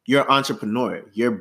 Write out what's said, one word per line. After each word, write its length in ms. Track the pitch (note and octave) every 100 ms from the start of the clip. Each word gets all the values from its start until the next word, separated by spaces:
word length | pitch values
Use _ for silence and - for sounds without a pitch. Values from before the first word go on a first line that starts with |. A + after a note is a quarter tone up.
| -
you're 160 | C#3
an 60 | -
entrepreneur. 760 | C3+ C3 A2 G#2+ A2+ A#2 E2+ -
Your 200 | G2+ A#2+ G#2